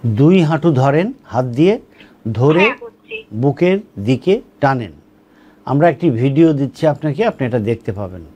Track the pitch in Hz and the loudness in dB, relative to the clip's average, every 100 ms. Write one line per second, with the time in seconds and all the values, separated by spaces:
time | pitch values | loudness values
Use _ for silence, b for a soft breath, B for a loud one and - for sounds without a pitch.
0 | 117 104 147 185 156 160 170 131 131 147 | -2 2 4 6 2 0 0 2 2 0
1 | 202 277 - 117 131 120 170 220 - b | -2 -8 -6 -4 -4 0 2 0 -6 b
2 | b b 113 110 139 165 214 277 466 _ | b b -8 0 2 2 0 -2 -16 _
3 | _ - - 107 135 - 180 196 - - | _ -16 -12 -4 -2 0 0 0 -4 -8
4 | 101 127 - 214 - _ 139 131 104 73 | -2 -2 0 -2 -4 _ -2 -2 -6 -14
5 | _ _ _ b b b - 139 170 151 | _ _ _ b b b -4 2 2 2
6 | 175 113 131 139 165 143 135 - 156 147 | -2 0 0 4 2 2 -4 -2 -2 -2
7 | 156 143 220 - 123 120 104 113 - 98 | -6 -2 -4 -2 -4 -2 -2 -4 -6 -8
8 | 95 90 80 | -10 -12 -18